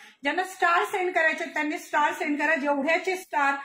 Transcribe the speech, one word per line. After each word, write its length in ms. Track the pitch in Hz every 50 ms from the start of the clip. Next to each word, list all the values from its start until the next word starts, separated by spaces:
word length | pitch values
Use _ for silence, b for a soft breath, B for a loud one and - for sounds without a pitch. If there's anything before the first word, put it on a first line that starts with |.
| B B B B
ज्यांना 220 | - 285 302 359 370
star 400 | 370 - - 370 339 339 370 403
send 280 | 392 415 381 359 359
करायचे, 320 | 359 330 320 320 311 330 330
त्यांनी 340 | - - 302 294 302 330 339
star 340 | - - 330 302 294 320
send 260 | - - 339 294 294 277
करा. 160 | 294 302 320
जेवढ्याचे 600 | 262 285 285 285 277 262 320 339 359 359 370 370
star, 380 | 370 - - 330 294 277 277 320 370